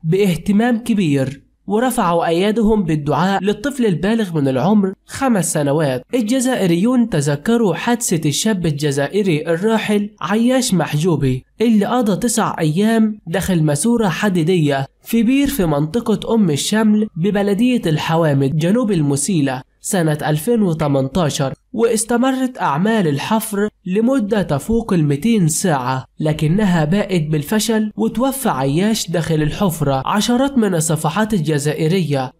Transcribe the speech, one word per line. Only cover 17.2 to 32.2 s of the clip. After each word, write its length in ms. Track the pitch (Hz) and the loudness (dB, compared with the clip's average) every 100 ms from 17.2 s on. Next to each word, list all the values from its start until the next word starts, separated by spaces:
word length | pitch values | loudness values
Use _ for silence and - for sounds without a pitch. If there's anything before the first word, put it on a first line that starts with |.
| 190 202 202 196 247 247 180 | -2 0 0 2 2 2 0
الحوامد 680 | 156 - 165 156 135 135 156 | -2 0 0 2 2 0 0
جنوب 360 | 165 226 233 | 0 2 2
المسيلة 680 | 185 143 139 - 180 139 127 - _ | 0 0 0 0 0 0 -2 -10 _
سنة 340 | - 196 160 151 139 | -4 -2 0 0 -2
ألفين 360 | 151 233 240 | -2 0 2
وتمنتاشر، 920 | 202 160 151 139 135 185 156 131 135 - _ | 2 0 0 0 0 0 0 -2 -4 -6 _
واستمرت 880 | 208 233 220 - 240 262 262 262 254 | -2 0 0 0 0 0 0 -2 -2
أعمال 480 | 180 143 208 226 170 | -2 0 0 2 0
الحفر 600 | 139 - 220 - 202 208 - 180 | -2 -2 -2 -2 -2 -4 -4 -4
لمدة 560 | 190 226 269 202 214 | 0 2 0 0 -2
تفوق 500 | 175 143 - 226 226 | -2 -2 -2 -2 0
المتين 560 | 185 151 143 214 226 160 | 0 2 0 2 2 2
ساعة، 560 | - 190 143 123 131 - - | 0 0 0 -2 -4 -6 -4
لكنها 640 | 156 151 151 190 208 175 | -2 0 0 2 2 2
باءت 380 | 151 202 - 180 | 2 0 0 -2
بالفشل 720 | 151 156 143 214 214 220 214 - | 0 -2 -2 -2 0 0 -2 -2
وتوفى 520 | 220 214 269 262 220 | -2 0 -2 -2 -2
عياش 640 | 135 139 147 202 220 - | 0 0 2 0 0 -2
داخل 320 | 170 156 156 | -4 0 0
الحفرة. 600 | 151 - 196 160 139 135 131 | 0 0 -2 -2 -2 -2 -2
عشرات 520 | 208 208 240 277 277 | -2 0 2 0 0
من 160 | 208 | 0
الصفحات 600 | 170 156 156 156 175 214 | 0 0 -2 -2 -2 0
الجزائرية 960 | 214 151 147 143 147 160 190 151 143 | 0 0 0 -2 -2 0 0 0 -2